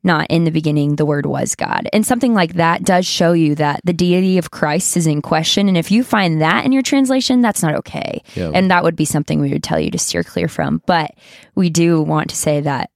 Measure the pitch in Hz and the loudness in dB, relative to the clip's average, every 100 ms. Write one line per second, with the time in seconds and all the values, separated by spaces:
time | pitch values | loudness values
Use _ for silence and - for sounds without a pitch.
0 | 185 160 - 165 165 160 156 151 143 147 | 0 -2 0 0 0 0 0 0 0 0
1 | 147 143 143 135 - - - - - 214 | 0 -2 -2 -4 -4 -4 -4 -4 -2 -2
2 | 220 240 247 226 170 175 165 170 180 180 | 0 0 2 2 0 0 0 0 2 2
3 | 185 - 170 170 156 147 147 143 175 170 | 2 0 2 4 2 2 0 -2 -2 0
4 | 180 180 190 185 160 - 156 151 - - | 2 2 2 0 -2 -4 -2 0 0 0
5 | 160 147 - 156 160 - 202 180 165 214 | 0 0 0 -2 0 2 2 2 2 0
6 | 247 226 185 156 156 208 - 269 254 277 | 2 0 2 2 2 2 2 0 2 2
7 | 262 262 - 254 240 202 160 151 - - | 2 0 2 2 2 0 -2 -2 -6 -10
8 | - - - - 85 78 190 180 165 165 | -8 -10 -10 -6 -2 0 2 2 2 0
9 | 151 156 147 156 143 - - 78 78 175 | -2 -2 -2 -2 0 -2 -2 -2 -2 -4
10 | - 87 - - - - - 143 - 175 | -4 -4 -4 -4 -4 -2 -2 -2 0 -2
11 | 151 - - - - - 180 160 170 165 | -2 -10 -20 -20 -10 -2 0 2 2 2
12 | 151 156 - - - 147 147 135 - | 0 -2 -4 -4 -2 -2 -2 -4 -6